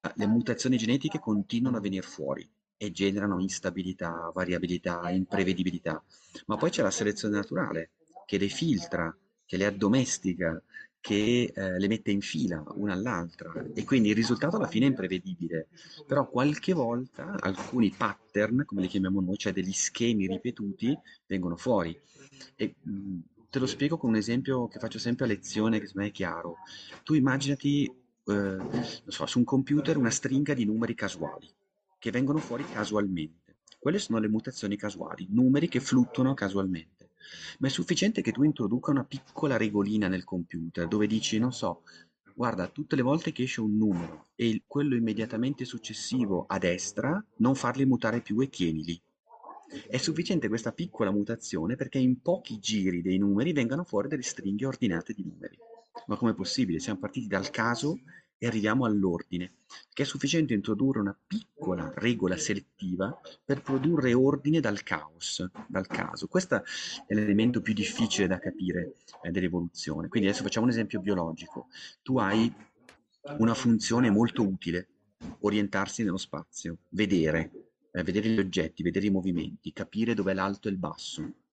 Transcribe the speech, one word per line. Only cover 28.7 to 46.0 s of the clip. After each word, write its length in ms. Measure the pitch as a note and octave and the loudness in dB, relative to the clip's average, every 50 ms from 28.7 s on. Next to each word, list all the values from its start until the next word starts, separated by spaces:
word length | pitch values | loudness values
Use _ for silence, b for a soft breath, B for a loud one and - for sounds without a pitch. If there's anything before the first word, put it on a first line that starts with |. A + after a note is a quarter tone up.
| - A#2+ A#2+ B B B _ | -2 -4 -4 B B B _
so, 180 | - - - - | -12 -6 -6 -4
su 140 | - - B2 | -2 2 2
un 60 | A#2+ | 2
computer 520 | - C#3 C3+ C3+ - D3 D3+ C#3+ - D#3+ | 4 4 0 2 2 0 0 2 2 2
una 140 | D3 B2+ A2+ | 2 2 2
stringa 420 | A2 - - C3+ C3 C#3 D3 C#3+ D3 | 0 0 -2 0 0 0 2 0 0
di 140 | B2+ A2+ | 0 2
numeri 280 | G2+ G#2+ A2 A#2 A2+ A2+ | 0 2 0 0 -2 -2
casuali, 560 | - G#2+ G2 - E2+ D#2 C#2+ - - - - _ _ _ _ _ _ _ _ _ _ | -4 -4 -6 -4 -6 -8 -8 -8 -12 -18 -20 _ _ _ _ _ _ _ _ _ _
che 120 | - A#2 | -6 -2
vengono 280 | G2+ A#2+ C3+ C3+ D3 D#3 | 0 0 2 2 2 0
fuori 240 | D3+ - B2 - F#2+ - | -2 -4 -6 -6 -6 -6
casualmente. 840 | - A2 G#2 - G#2+ G#2+ G2+ F#2+ F#2 E2+ D#2 D#2 - _ _ _ _ _ _ - - _ | -4 -4 -4 0 2 0 2 2 0 -2 -4 -6 -10 _ _ _ _ _ _ -20 -20 _
Quelle 200 | - C#3 E3+ G#3 | -2 0 0 0
sono 200 | - - A#2 A2+ | 0 0 0 0
le 100 | G#2+ G#2+ | 2 2
mutazioni 480 | G#2+ A2 A2 - B2 - - G#2 G2+ | 0 0 -2 -4 -10 -6 -4 -4 -4
casuali, 500 | G#2 - G#2 G2+ E2+ E2 D#2+ F2 - F#2 F#2 | -2 -4 -6 -6 -6 -10 -10 -10 -10 -8 0
numeri 360 | G2+ A#2+ B2+ B2+ C3+ C#3+ D#3+ | 4 6 6 8 6 6 4
che 140 | E3+ - B2 | 2 0 0
fluttuano 540 | - - - C3 B2 - - - B2+ C3 C3+ | 0 4 4 4 4 4 2 2 2 2 2
casualmente. 640 | - G#2 G2 F#2+ G2 F#2+ F#2+ F#2 E2 D#2+ _ _ _ - - _ B B B B B B B B B | 2 -2 0 0 0 0 0 -2 -4 -6 _ _ _ -20 -20 _ B B B B B B B B B
Ma 100 | - C3+ | -2 -2
è 20 | |
sufficiente 520 | - - E3+ - F3 - F#3+ G#3 A3+ - D#3+ | 0 0 0 0 2 2 2 2 2 2 0
che 100 | A2+ G#2 | 0 2
tu 100 | A#2+ C#3 | 4 4
introduca 480 | D#3 C#3+ - A#2+ G2 A2 B2+ - - | 4 4 2 0 0 0 0 2 2
una 140 | D3 C#3 B2 | 2 2 0
piccola 520 | - - C3+ - - - - - D3 C3 | -2 -8 -12 -12 -12 -6 -2 0 0 2
regolina 520 | A2+ A2+ G#2+ G#2 G#2 G2 G2+ G#2+ G#2+ G#2 F#2 | 2 2 2 4 2 2 4 2 2 2 2
nel 160 | F#2+ F#2 F#2 | 0 -2 -4
computer 640 | - - F2+ E2+ - - E2+ E2 E2+ - - E2+ E2+ | -4 -6 -6 -6 -6 -8 -8 -8 -6 -4 -4 -2 0
dove 180 | G#2 G#2+ G#2+ | 2 2 2
dici, 320 | G#2 A2 A2 - - - A2 | 2 2 0 0 0 0 2
non 140 | A#2 B2+ B2+ | 0 0 -2
so, 300 | - - F#2+ E2+ - B B B B B B B _ _ - _ | -2 -4 -4 -4 -6 B B B B B B B _ _ -20 _
"Guarda, 320 | - A#2+ A#2+ A2 F#2 F2 F#2 | -2 -2 -2 0 -2 -4 -6
tutte 280 | - - D3+ - - | -6 -10 -4 -2 0
le 60 | C#3 B2 | 2 2
volte 280 | B2+ C#3+ E3 E3+ - | 2 2 2 0 -4
che 120 | - - B2 | -2 -2 -4
esce 180 | C3 - - | -4 -2 -2
un 160 | A2 G#2+ G#2 | 0 2 2
numero 520 | G#2+ A2 G#2+ F#2+ E2+ E2+ E2 D#2+ D#2 - _ _ | 4 4 4 2 0 -2 -6 -10 -16 -20 _ _
e 140 | - A#2+ A#2 | -2 0 0
il, 140 | A2 A2+ _ | 0 0 _
quello 300 | _ - C#3+ C#3+ D3 C3 | _ -2 -2 0 2 2
immediatamente 680 | A#2+ A#2 A2+ G#2+ G#2 A2 A#2 - A2 A#2+ C3+ C#3+ - B2+ | 2 2 0 0 -2 -4 -4 -2 -2 -2 -2 -2 -4 -8
successivo 840 | B2 - A#2+ - - A2+ - | -10 -10 -12 -10 -10 -10 -10